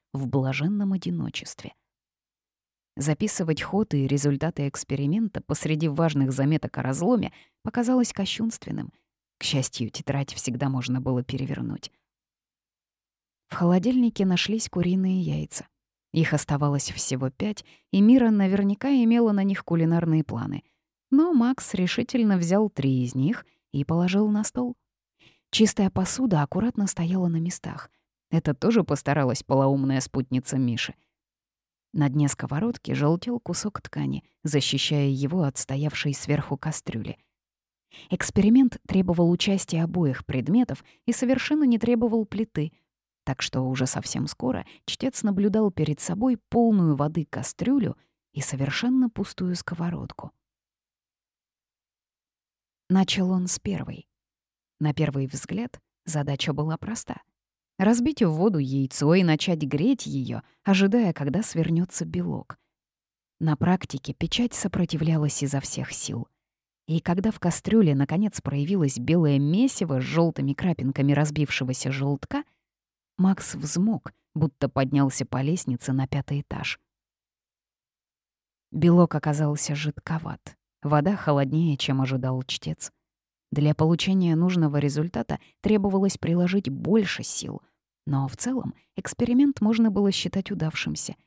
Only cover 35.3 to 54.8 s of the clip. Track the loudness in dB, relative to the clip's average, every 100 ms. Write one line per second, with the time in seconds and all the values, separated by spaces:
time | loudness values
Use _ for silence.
35.3 | 0 0 -2 -4 -4 -4 -2 -4 -2 -2
36.3 | -2 -2 -6 -4 -6 -6 -6 -8 -12 _
37.3 | _ _ _ _ _ _ -20 -6 -4 0
38.3 | 4 6 6 6 0 -2 0 2 4 4
39.3 | 2 0 -2 0 -2 0 0 0 -2 -4
40.3 | -4 2 2 2 -4 -12 _ -4 0 0
41.3 | 0 0 2 4 4 2 2 2 0 -2
42.3 | -4 -4 -4 -6 -8 _ _ _ _ -6
43.3 | -6 -4 -2 -2 0 0 -2 -4 -4 -6
44.3 | -4 -4 -4 -8 -16 -12 -6 -4 -2 -2
45.3 | 2 2 2 0 0 -2 -2 -4 -2 0
46.3 | -2 _ 2 4 6 4 2 0 -2 -4
47.3 | -6 -8 -4 -2 0 -2 -6 _ _ _
48.3 | -8 -4 -2 -2 -2 0 2 2 -2 -8
49.3 | -4 -4 -4 -6 -6 -4 -6 -10 -12 -16
50.3 | -18 _ _ _ _ _ _ _ _ _
51.3 | _ _ _ _ _ _ _ _ _ _
52.3 | _ _ _ _ _ 0 2 2 0 0
53.3 | 0 -2 -4 -4 -6 -8 -12 -18 _ _
54.3 | _ _ _ _ -2